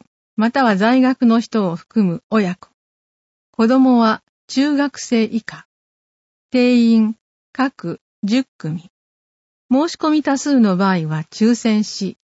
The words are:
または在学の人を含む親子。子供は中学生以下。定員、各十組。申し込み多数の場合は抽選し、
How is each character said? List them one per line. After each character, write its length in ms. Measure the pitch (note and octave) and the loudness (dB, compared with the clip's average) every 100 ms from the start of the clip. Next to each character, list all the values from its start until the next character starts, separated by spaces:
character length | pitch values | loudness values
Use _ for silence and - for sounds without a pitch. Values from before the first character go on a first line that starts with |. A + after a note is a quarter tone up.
| _ _ _ - | _ _ _ -4
ま 140 | A3+ | -2
た 120 | C#4 | 0
は 140 | B3 F#3+ | 0 2
在 240 | A3 C4 | 2 2
学 240 | B3+ C4 A#3 | 2 2 2
の 160 | A3+ | 2
人 260 | - A3 F#3+ | 0 -2 -4
を 80 | E3 | -6
含 300 | - A3+ F#3+ | -6 -2 -2
む 180 | E3 - | -2 -4
親 260 | G#3+ F#3 F3+ | -2 -2 -6
子。 140 | - _ _ _ _ _ _ _ _ | -14 _ _ _ _ _ _ _ _
子 160 | - A3+ | -2 2
供 320 | C4 C4 A#3+ | 4 4 4
は 240 | A3+ - _ _ - | 2 -2 _ _ -8
中 300 | - C#4+ C#4+ | -2 0 0
学 220 | C#4+ - | -4 -6
生 240 | - A#3 A3 | -4 -2 -2
以 160 | A3+ | -4
下。 260 | - - - _ _ _ _ _ _ _ _ | -8 -14 -20 _ _ _ _ _ _ _ _
定 280 | B3+ B3 B3 | 0 2 4
員、 400 | A#3 A3+ G#3+ A3+ _ _ _ | 4 4 2 -2 _ _ _
各 480 | - F3 - E3+ - _ _ | -4 -4 -6 -12 -12 _ _
十 220 | G3 B3 - - | -4 -2 -4 -8
組。 320 | D#3 D#3+ - _ _ _ _ _ _ _ - | -10 -10 -12 _ _ _ _ _ _ _ -2
申 200 | C4 E4 | 0 0
し 60 | - | -2
込 160 | D#4+ | -2
み 120 | D#4 | 0
多 140 | C#4 C4+ | 0 -2
数 240 | D4 C4+ | 0 2
の 160 | G#3+ F3+ | 2 2
場 140 | G3 | 0
合 180 | F#3 D#3 | 0 -2
は 160 | D#3 D#3+ | -6 -8
抽 260 | - A3 A#3+ | -2 0 0
選 280 | A3+ G#3+ | 0 -2
し、 340 | G#3 - F#3 - _ | -2 -6 -10 -10 _